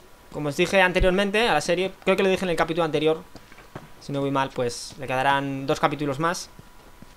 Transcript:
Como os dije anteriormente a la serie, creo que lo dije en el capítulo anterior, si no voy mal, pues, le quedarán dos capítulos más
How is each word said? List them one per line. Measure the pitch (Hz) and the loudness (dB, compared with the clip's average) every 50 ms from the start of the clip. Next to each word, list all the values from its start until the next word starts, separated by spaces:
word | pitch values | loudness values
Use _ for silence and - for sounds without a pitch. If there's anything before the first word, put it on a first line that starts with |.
| - - - - - - | -20 -20 -20 -20 -20 -14
Como | - 147 147 147 | -10 -6 -6 -2
os | 139 | 0
dije | 175 175 170 196 190 | 0 0 4 4 4
anteriormente | 185 180 165 180 185 185 180 196 202 196 202 220 240 | 4 4 4 4 4 4 4 2 2 2 2 0 2
a | 220 156 | 2 2
la | 151 | 0
serie, | - - 175 180 190 185 - - - | 0 0 0 0 -2 -4 -6 -4 0
creo | 190 190 | 0 2
que | 202 196 | 4 4
lo | 190 | 2
dije | 190 180 190 | 2 2 0
en | 180 | 0
el | 165 | 0
capítulo | 156 160 160 160 170 165 | 0 0 0 0 0 0
anterior, | 156 147 147 156 156 160 175 180 - - - - - - - - - - - - - - - | 0 0 2 2 2 0 0 -4 -16 -20 -20 -20 -20 -20 -20 -20 -20 -18 -18 -18 -20 -20 -16
si | - - 139 | -10 -8 -6
no | 139 | -4
voy | 139 139 | -2 -2
mal, | 139 135 135 135 | 0 -2 -2 -2
pues, | - 131 123 120 - - - - - | -2 -4 -4 -4 -4 -8 -12 -14 -14
le | 147 131 | -12 -8
quedarán | 123 135 170 139 139 139 139 139 139 135 135 135 | -4 -2 0 2 2 2 2 0 -4 -6 -4 -4
dos | 139 151 - | -4 -2 0
capítulos | - 151 147 143 151 143 127 | 0 0 0 0 -4 -4 -2
más | 143 165 170 180 - - - - - - - - - - - - - - - - | -2 -2 -2 -2 -4 -8 -14 -18 -20 -20 -20 -20 -20 -20 -20 -20 -20 -20 -20 -20